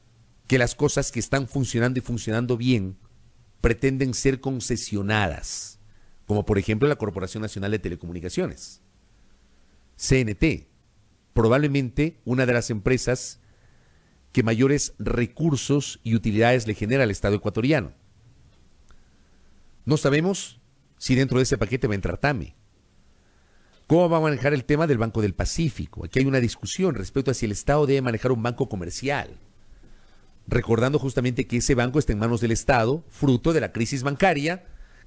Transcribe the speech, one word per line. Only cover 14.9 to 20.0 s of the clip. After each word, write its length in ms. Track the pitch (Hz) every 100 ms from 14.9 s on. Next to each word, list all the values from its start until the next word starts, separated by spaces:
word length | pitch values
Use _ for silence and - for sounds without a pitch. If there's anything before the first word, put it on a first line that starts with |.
| -
recursos 1000 | 107 110 117 - 165 135 - 143 - -
y 120 | 117
utilidades 520 | 113 110 104 117 127 110
le 80 |
genera 300 | 104 107 135
al 60 | 117
Estado 260 | 95 104 101
ecuatoriano. 560 | 107 95 127 156 82 - _ _ - - - _ _ _ - - - _ _ _ - - - -
No 120 | -
sabemos 640 | 151